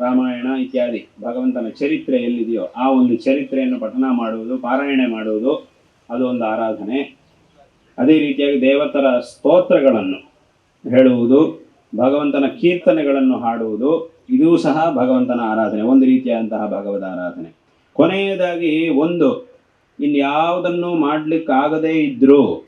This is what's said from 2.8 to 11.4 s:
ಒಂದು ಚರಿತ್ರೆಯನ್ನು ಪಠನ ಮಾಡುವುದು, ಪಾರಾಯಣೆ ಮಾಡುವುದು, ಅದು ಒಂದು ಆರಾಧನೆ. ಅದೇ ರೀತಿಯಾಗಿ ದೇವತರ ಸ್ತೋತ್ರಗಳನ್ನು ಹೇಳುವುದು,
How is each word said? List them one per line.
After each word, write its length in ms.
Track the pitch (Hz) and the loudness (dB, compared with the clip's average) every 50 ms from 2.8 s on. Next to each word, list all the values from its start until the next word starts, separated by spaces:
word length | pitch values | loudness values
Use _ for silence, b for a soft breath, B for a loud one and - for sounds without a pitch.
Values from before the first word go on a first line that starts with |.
| 123 131 | 0 0
ಒಂದು 260 | 135 127 127 123 120 | 2 2 2 2 0
ಚರಿತ್ರೆಯನ್ನು 640 | 113 - 131 135 147 139 - - 131 131 127 127 117 | 0 0 0 0 0 -2 -4 -4 -2 -2 -2 -2 -4
ಪಠನ 240 | 113 107 104 127 135 131 | -6 -6 -4 -2 -2 0
ಮಾಡುವುದು, 480 | 127 120 113 110 110 113 110 113 127 131 | -2 -2 -2 -4 -6 -6 -6 -8 -8 -6
ಪಾರಾಯಣೆ 480 | 127 123 127 135 143 143 139 131 127 | -4 -4 -4 -2 -2 -2 0 0 0
ಮಾಡುವುದು, 600 | 120 113 110 107 110 110 107 113 131 151 175 - - _ _ _ _ _ _ _ - | 0 -2 -4 -4 -4 -4 -2 -2 -2 -2 -4 -6 -12 _ _ _ _ _ _ _ -10
ಅದು 180 | 117 123 127 123 | -6 -4 -4 -2
ಒಂದು 160 | 123 120 113 | -2 -4 -4
ಆರಾಧನೆ. 760 | 110 110 113 113 113 110 107 101 98 120 139 139 - - _ _ _ _ _ _ _ _ _ _ _ _ _ _ _ _ - | -4 -4 -4 -4 -4 -6 -6 -6 -6 -4 -4 -6 -6 -12 _ _ _ _ _ _ _ _ _ _ _ _ _ _ _ _ 0
ಅದೇ 200 | - - 156 156 | 2 4 4 4
ರೀತಿಯಾಗಿ 420 | 147 143 135 135 143 143 143 135 | 4 0 0 0 0 0 2 2
ದೇವತರ 600 | 123 131 139 143 151 143 - 143 139 135 123 123 | 2 4 4 2 2 0 0 0 2 2 2 0
ಸ್ತೋತ್ರಗಳನ್ನು 960 | - - - - - 143 160 185 180 - 180 160 139 135 120 110 98 92 95 - - _ _ _ _ _ _ _ _ _ _ _ - - | -2 -6 -10 -4 2 4 4 4 4 4 2 4 4 4 2 2 0 -4 -6 -8 -12 _ _ _ _ _ _ _ _ _ _ _ -8 0
ಹೇಳುವುದು, 760 | 123 131 131 131 123 120 117 117 131 143 | 4 6 6 6 4 4 4 4 4 4